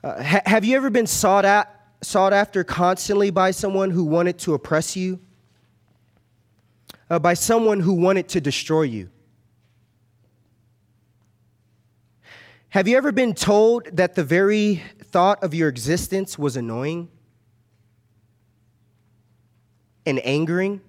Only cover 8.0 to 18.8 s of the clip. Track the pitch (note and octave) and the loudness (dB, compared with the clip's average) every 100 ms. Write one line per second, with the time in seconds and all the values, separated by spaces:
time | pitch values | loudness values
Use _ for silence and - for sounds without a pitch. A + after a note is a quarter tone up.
8 | F#3 F#3+ F3+ F#3 C#3+ - - D#3+ D3 A2 | 2 0 0 -4 -2 -6 -2 0 0 -4
9 | F#2 _ _ _ _ _ _ _ _ _ | -12 _ _ _ _ _ _ _ _ _
10 | _ _ _ _ _ _ _ _ _ _ | _ _ _ _ _ _ _ _ _ _
11 | _ _ _ _ _ _ _ _ _ _ | _ _ _ _ _ _ _ _ _ _
12 | _ _ _ - - _ _ G3 F#3+ B3+ | _ _ _ -20 -20 _ _ 0 2 2
13 | C#4 A3+ A#3 F3+ - G#3 A3 A#3+ A#3 F3 | 2 0 0 0 2 4 4 2 -2 -2
14 | F3+ F3+ C#3+ F3 G3 G#3+ G#3 F3+ - _ | -2 -2 0 2 2 2 0 -2 -6 _
15 | - F3+ F#3 G3+ F#3 D#3+ D#3 B2 A#2+ F3 | -4 2 2 2 -2 -2 -2 -2 -4 -4
16 | D#3+ F#3+ F#3+ - D3 B2+ A#2 A2+ C#3 E3+ | -2 -6 -6 -4 -4 -4 -6 -6 -6 -8
17 | E3+ _ _ _ _ _ _ _ _ _ | -12 _ _ _ _ _ _ _ _ _
18 | _ _ _ _ _ _ _ _ | _ _ _ _ _ _ _ _